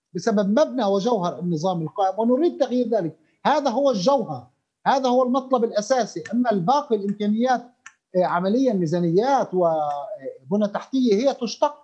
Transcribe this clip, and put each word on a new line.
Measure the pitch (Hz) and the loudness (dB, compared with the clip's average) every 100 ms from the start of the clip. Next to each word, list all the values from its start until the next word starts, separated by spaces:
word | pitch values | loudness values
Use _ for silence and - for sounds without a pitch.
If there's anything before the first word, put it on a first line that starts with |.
| _ | _
بسبب | 180 233 208 196 226 | -6 0 0 2 2
مبنى | 302 247 | 2 0
وجوهر | 202 196 214 226 175 139 | 0 0 0 0 -2 -4
النظام | 175 160 185 175 | -4 -2 -2 -2
القائم، | 156 - 190 190 | -4 -2 -2 0
ونريد | 226 254 339 349 | 0 2 0 0
تغيير | 247 247 226 | 0 0 0
ذلك. | 220 165 - _ _ 214 | -2 -2 -8 _ _ 0
هذا | 302 277 | 0 0
هو | 226 285 | 0 0
الجوهر، | 214 185 277 196 131 - _ _ _ - | 2 2 0 0 -10 -14 _ _ _ 0
هذا | 269 262 | 0 2
هو | 247 | 2
المطلب | 254 262 254 254 | 2 0 0 0
الأساسي. | 233 214 202 262 208 170 - | 0 -2 0 0 -2 -6 -4
أما | 233 247 | -2 0
الباقي | 202 170 285 285 214 | 0 2 0 0 -2
الإمكانيات، | 202 202 208 214 254 240 - _ - _ _ 180 | -4 -4 -2 0 0 -2 -4 _ -20 _ _ 0
آه، | |
عمليًا | 170 170 190 233 262 | 0 0 0 2 2
ميزانيات | 202 165 175 175 175 247 269 196 | 0 0 0 2 2 2 2 0
وبنى | 185 170 160 147 143 135 - 131 - 131 202 208 | 0 2 2 -2 -4 -8 -10 -12 -14 -4 -2 -2
تحتية | 208 - 269 247 | -4 -4 0 2
هي | 196 269 | 2 2
تشتق | 247 233 - 392 - | 0 -4 -2 -2 -2